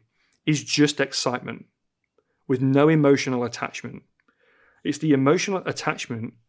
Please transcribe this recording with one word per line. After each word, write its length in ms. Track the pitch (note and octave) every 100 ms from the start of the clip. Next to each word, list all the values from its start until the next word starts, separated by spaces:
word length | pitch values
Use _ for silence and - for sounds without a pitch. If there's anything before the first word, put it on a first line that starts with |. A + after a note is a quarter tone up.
| _ _ _ _ -
is 180 | D3+
just 360 | A#2 - D3 D3
excitement 640 | C#3 - C#3 B2 - A#2+ - _ _ _ _ _ _ _ -
with 140 | B2+
no 280 | C3+ C#3 D3+
emotional 540 | D#3+ C#3+ C#3 C3+ B2+
attachment. 600 | A#2+ - - - A#2+ - _ _ _ _ _ _ _ _
It's 140 | - C#3
the 140 | D#3+
emotional 500 | C3+ C3+ F3 G#3 F#3+ -
attachment 680 | - - D#3 - A2+ A#2 -